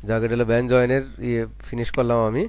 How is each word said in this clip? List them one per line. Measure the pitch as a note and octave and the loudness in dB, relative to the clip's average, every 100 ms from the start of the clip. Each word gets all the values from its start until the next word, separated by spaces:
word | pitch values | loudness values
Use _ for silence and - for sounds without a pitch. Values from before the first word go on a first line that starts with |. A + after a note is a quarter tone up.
| G2+ | -2
যাক, | A2+ A2+ | -2 0
এটা | A#2+ | 0
হলো | A#2 | 2
band | A#2 B2 | 2 4
জয়েনের | B2+ B2 C3+ C3+ - B2 | 4 4 2 -2 -8 -4
ইয়ে | A#2 A2+ - - | -2 -4 -10 -10
finish | A#2+ A#2+ - | -6 -4 0
করলাম | A#2+ A#2 A2 | 2 2 2
আমি। | A#2 | 0